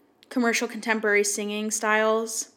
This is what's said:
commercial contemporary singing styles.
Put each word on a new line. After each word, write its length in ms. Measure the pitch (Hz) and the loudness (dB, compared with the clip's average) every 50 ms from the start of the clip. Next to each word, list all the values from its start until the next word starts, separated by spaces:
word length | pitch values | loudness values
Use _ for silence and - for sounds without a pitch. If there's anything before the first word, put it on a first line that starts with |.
| _ _ _ _ _ _ | _ _ _ _ _ _
commercial 380 | - 254 233 233 220 - 247 | -2 0 2 2 2 0 -2
contemporary 560 | 233 240 220 - 233 220 220 220 208 208 202 208 | -4 -6 -6 -2 -2 0 2 2 4 4 4 2
singing 480 | 208 - 220 208 208 208 214 214 214 | 2 -2 -4 -4 -6 -4 -4 -4 -4
styles. 800 | 208 - 226 214 214 214 220 220 220 226 226 226 - - - - _ | -4 -2 0 2 2 4 4 2 2 0 -2 -4 -6 -8 -8 -10 _